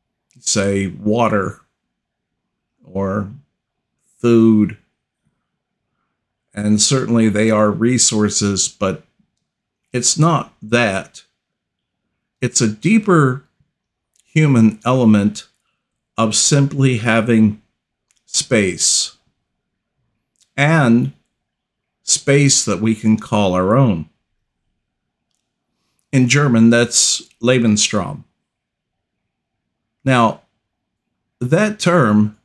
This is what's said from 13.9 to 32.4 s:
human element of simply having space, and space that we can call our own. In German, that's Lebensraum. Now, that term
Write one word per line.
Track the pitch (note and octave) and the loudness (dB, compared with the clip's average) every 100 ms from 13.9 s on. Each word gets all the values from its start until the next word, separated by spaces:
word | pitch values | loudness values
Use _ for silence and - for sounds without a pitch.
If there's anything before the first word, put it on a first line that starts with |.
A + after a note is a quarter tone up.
| _ _ _ | _ _ _
human | _ D#3 D3+ B2 A2 G#2+ | _ 0 2 4 2 0
element | A#2+ C3 A#2 G#2 G2+ G#2 - _ _ _ _ _ _ - | -2 0 2 2 0 -4 -20 _ _ _ _ _ _ -6
of | A2 - | -4 -2
simply | - C#3+ C#3 C#3 C3+ A#2+ | 0 0 0 0 0 0
having | A#2 A2+ A2 A2+ G#2+ G#2 _ _ _ _ _ _ _ | 0 0 2 2 2 0 _ _ _ _ _ _ _
space, | - - A2+ F#2+ E2 - - - _ _ _ _ _ _ _ _ _ _ _ _ _ _ - | -8 -2 -2 -2 -2 -4 -2 -6 _ _ _ _ _ _ _ _ _ _ _ _ _ _ -2
and | C#3+ E3 B2 A#2 C3+ - _ _ _ _ _ _ _ _ | 0 2 4 2 0 -8 _ _ _ _ _ _ _ _
space | - - - C#3 C#3+ - - | -6 -6 0 2 2 0 -2
that | F#2 | -2
we | A2 A2 | -2 -2
can | A2 G#2+ | 0 -2
call | - G#2+ G2 | 0 -2 0
our | F2+ F#2 A#2+ | 0 0 2
own. | C3 E2+ - _ _ _ _ _ _ _ _ _ _ _ _ _ _ _ _ _ _ _ - | 2 -2 -8 _ _ _ _ _ _ _ _ _ _ _ _ _ _ _ _ _ _ _ -4
In | C3+ B2 | 0 2
German, | C#3 C#3+ A#2 A2+ | 2 2 4 4
that's | A#2 A#2+ - - - - - | 4 2 0 -2 -4 -10 -6
Lebensraum. | A#2 B2+ A2+ G#2 - G#2+ F#2 G2 - _ _ _ _ _ _ _ _ _ _ _ _ _ _ _ _ _ | 0 0 2 0 0 -4 -6 -12 -18 _ _ _ _ _ _ _ _ _ _ _ _ _ _ _ _ _
Now, | C3+ B2+ A2+ - _ _ _ _ _ _ _ _ _ - | -2 0 0 -2 _ _ _ _ _ _ _ _ _ -10
that | B2+ E3+ G#3+ G#3 | -2 0 -2 -2
term | F3 F3 A2+ G#2+ G#2+ - | 0 0 2 2 0 -4